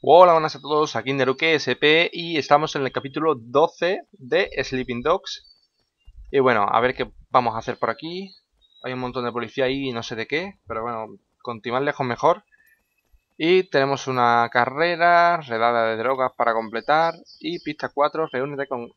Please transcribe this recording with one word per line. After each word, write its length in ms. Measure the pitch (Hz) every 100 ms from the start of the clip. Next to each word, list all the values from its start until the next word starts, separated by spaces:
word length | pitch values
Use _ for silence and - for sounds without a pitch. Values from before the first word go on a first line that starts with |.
Hola, 340 | - 160 180
buenas 200 | 165 156
a 60 | 143
todos, 340 | 139 151 151
aquí 180 | 117 113
Neruque 440 | 139 127 131 160 156
S 180 | 135
P 340 | 123 147 156 175
y 260 | - 170 165
estamos 380 | 139 147 156 156
en 60 |
el 100 | 135
capítulo 420 | 127 135 139 160
doce 680 | 139 113 131 160 - 175 196 -
de 360 | _ 127 156 - -
Sleeping 400 | - 131 127 120
Dogs. 420 | 127 190 - - _ _ _ _ _ _ - - -
Y 80 | 139
bueno, 300 | 131 117 101
a 80 | 113
ver 160 | 120
qué 180 | 127 120 - -
vamos 260 | 131 120 110
a 20 |
hacer 220 | 113 117
por 100 | 117
aquí. 420 | 117 160 175 196 - _ _ _ _
Hay 80 | 123
un 80 | 127
montón 240 | 127 123
de 80 | 120
policía 320 | 117 117 -
ahí 240 | 127 139 135
y 40 |
no 120 | 120
sé 100 | 110
de 140 | 113 110
qué, 320 | 147 190 196 _
pero 140 | 113
bueno, 340 | 113 117 110 98 _ _
cuanto 260 | - 113 120
más 100 | 120
lejos 240 | 143 143 131
mejor. 380 | 117 147 185 _ _ _ _ _ _ _ _ _ _
Y 280 | 156 185
tenemos 420 | 185 147 135 135 -
una 420 | 127 120 117 117
carrera, 880 | 123 120 135 170 170 175 175 175 170
redada 480 | 143 113 117 120 113
de 80 | 110
drogas 340 | 113 135 131 _
para 160 | 117
completar 600 | 113 110 113 110 151 165 165 - -
y 180 | 156 170
pista 300 | - 147 123
cuatro, 400 | - 147 160 160
reúnete 400 | 127 139 143 139
con 240 | 127 120